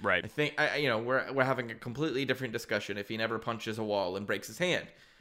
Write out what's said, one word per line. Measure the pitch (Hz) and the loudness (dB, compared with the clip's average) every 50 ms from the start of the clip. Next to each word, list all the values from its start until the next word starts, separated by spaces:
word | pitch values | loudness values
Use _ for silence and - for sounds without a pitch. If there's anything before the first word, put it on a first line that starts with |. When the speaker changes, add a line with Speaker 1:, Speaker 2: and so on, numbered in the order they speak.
Speaker 1:
Right. | - 101 92 87 - | 2 4 4 4 2
Speaker 2:
I | 107 | 0
think, | - 147 151 143 - 147 | 0 0 0 0 2 2
I, | 151 107 117 147 | 2 2 2 2
you | 147 127 | 2 2
know, | 110 110 | 2 2
we're, | 120 123 131 127 78 98 | 2 2 2 2 0 2
we're | 135 135 127 | 2 4 4
having | 135 131 127 117 113 | 4 2 0 -2 -4
a | 113 | -8
completely | - - 123 113 135 160 156 117 135 139 | -10 -8 -8 -4 -2 -2 0 0 0 2
different | 127 127 123 131 113 | 2 0 0 -2 -4
discussion | 113 113 - - 113 104 - - 101 104 | -4 -6 -2 -2 -2 0 0 -2 -4 -4
if | 101 - | -4 -4
he | 110 | -2
never | 110 113 110 113 110 | -2 -2 0 -2 -2
punches | - 120 117 110 - 113 104 113 | -2 -4 -4 -4 -4 -4 -4 -2
a | 110 | 0
wall | 104 104 101 92 90 92 | 0 2 2 2 0 -2
and | 101 104 | -2 -2
breaks | 107 104 95 - - | -2 -2 -2 -4 -8
his | 110 - | -4 0
hand. | 180 180 143 95 - - - - - - - - | 0 2 2 0 -2 -6 -14 -20 -20 -20 -12 -6